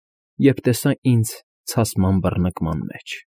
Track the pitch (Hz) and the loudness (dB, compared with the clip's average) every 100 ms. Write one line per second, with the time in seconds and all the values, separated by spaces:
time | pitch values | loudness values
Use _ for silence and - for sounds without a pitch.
0 | _ _ _ - - - 131 120 143 135 | _ _ _ 0 2 2 0 0 0 0
1 | 135 117 110 - _ _ - - 110 101 | 2 2 2 -6 _ _ -6 -2 0 2
2 | 92 95 90 87 87 - 80 80 - - | 2 2 0 0 -2 -2 -4 -4 -8 -12
3 | - - - | -14 -16 -16